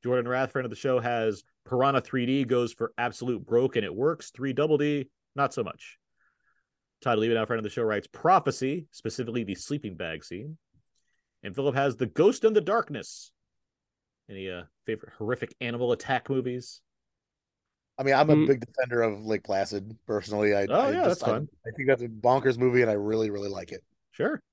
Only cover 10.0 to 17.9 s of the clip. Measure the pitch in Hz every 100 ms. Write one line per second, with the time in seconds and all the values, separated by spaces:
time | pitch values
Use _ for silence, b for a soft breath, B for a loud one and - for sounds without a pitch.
10 | 87 80 - 90 135 160 _ _ _ _
11 | _ _ _ _ 107 95 139 131 139 123
12 | 123 - 185 254 220 214 165 220 - 131
13 | - - - _ _ _ _ _ _ _
14 | _ _ _ 98 95 90 85 _ - 110
15 | - - 107 127 120 - 123 120 123 117
16 | - 127 - 135 127 123 123 - _ _
17 | _ _ _ _ _ _ _ _ _